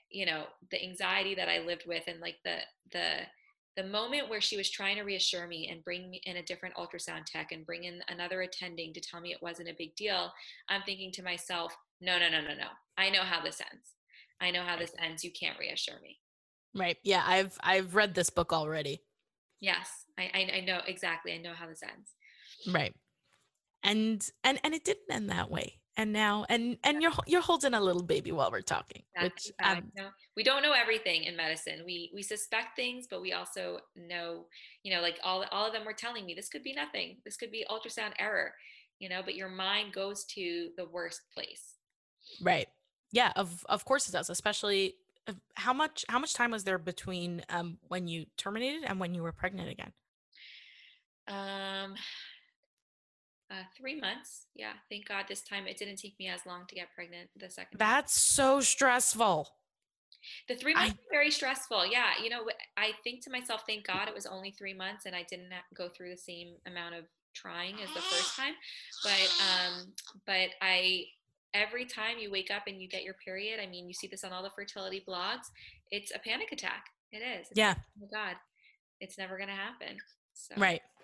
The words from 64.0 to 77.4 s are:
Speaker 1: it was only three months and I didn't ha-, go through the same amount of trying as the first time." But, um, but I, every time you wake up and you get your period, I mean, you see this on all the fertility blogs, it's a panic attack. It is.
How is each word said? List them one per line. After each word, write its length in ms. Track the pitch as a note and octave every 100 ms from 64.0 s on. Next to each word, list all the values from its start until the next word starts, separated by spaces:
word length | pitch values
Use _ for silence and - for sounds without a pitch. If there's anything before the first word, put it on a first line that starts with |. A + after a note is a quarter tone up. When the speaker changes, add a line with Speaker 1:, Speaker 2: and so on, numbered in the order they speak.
| G#3
Speaker 1:
it 60 |
was 120 | G#3 G3+
only 240 | F#3+ G3
three 240 | G3+ G3
months 320 | F#3+ F#3+ G#3 F#3+
and 80 |
I 100 | F3+ F3
didn't 220 | F#3 F3+
ha-, 100 | F3+ - -
go 120 | F3
through 220 | F3 F3+
the 60 | F3+
same 380 | - E3+ F3 E3+ F#3
amount 300 | F3 E3+ E3+
of 80 | E3 _ _
trying 400 | - F#3+ E3+ F3+
as 140 | G#3 G3
the 60 | C4
first 340 | F#4 G4 F3
time." 200 | - C#4 - - - - -
But, 320 | G#3 G3 F#3+ F3+
um, 520 | G3 F#3 F3+ F3+ F3+ F#3 - F#3+ -
but 240 | F#3 F#3 -
I, 440 | F#3+ F#3 F#3 F#3 - - _ _ _
every 320 | G3+ G#3+ A#3+ B3
time 320 | A#3 A3 A#3
you 140 | G#3
wake 180 | G3 F#3
up 140 | G3+ G3+
and 160 | F#3+
you 60 | F#3
get 160 | F#3
your 100 | F#3 F#3+
period, 360 | - F#3 G#3 A3
I 60 | G3
mean, 180 | F3+ F3+
you 80 |
see 140 | F3+ F#3+
this 160 | G3
on 80 | F#3+
all 100 | F3+
the 80 | F#3+
fertility 540 | - G3+ - F#3+ F#3+ F#3+
blogs, 380 | F3+ F#3 B3 - - - - -
it's 200 | G3+ G3+
a 60 | -
panic 320 | - A#3+ A4
attack. 360 | - - G3 - _ _
It 60 | G#3+
is. 280 | A#3+ G#3